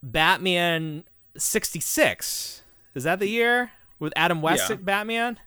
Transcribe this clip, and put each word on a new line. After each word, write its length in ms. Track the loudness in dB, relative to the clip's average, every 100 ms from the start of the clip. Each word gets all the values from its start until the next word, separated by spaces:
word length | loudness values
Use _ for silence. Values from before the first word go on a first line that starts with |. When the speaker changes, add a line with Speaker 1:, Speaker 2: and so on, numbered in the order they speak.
Speaker 1:
Batman 1000 | -4 2 4 4 2 2 2 0 -2 -8 -12 _ _ -6
sixty-six. 1300 | -2 -2 -4 -6 -4 2 2 2 -6 -6 -8 -14 _ _ _
Is 100 | -6
that 140 | -2 0
the 80 | 0
year? 440 | 2 2 2 -2 _ _ _
With 140 | -6 2
Adam 260 | 2 2
West 280 | 2 2 2
Speaker 2:
Yeah. 60 | -2
Speaker 1:
Batman? 640 | -2 -2 -2 -2 -2 -6